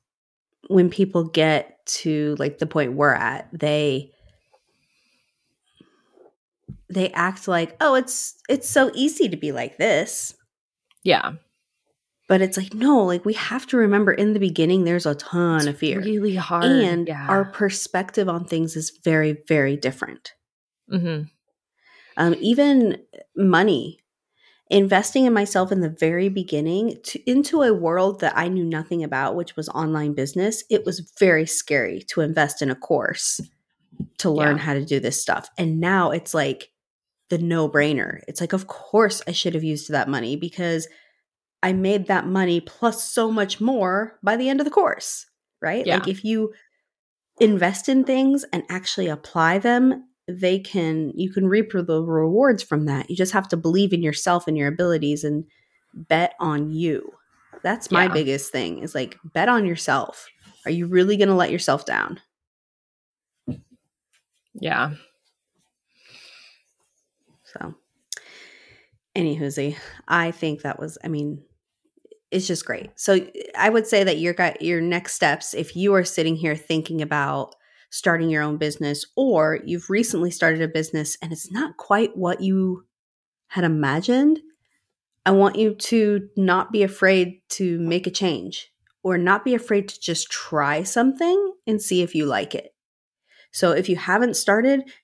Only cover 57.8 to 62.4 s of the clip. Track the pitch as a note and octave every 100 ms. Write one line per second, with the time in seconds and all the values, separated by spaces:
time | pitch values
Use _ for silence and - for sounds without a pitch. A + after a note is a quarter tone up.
57.8 | - F3 F#3 D#3+ C3+ C3+ - B2+ F2+ E2+
58.8 | D3+ C#3+ B2+ - D#3+ D#3+ G#3+ A#3+ F#3+ E3
59.8 | - C3+ - - - _ - _ - E3+
60.8 | F3 F3+ F#3+ G#3 G3 F#3 F3 E3 - C#3
61.8 | - G#1+ - - _ _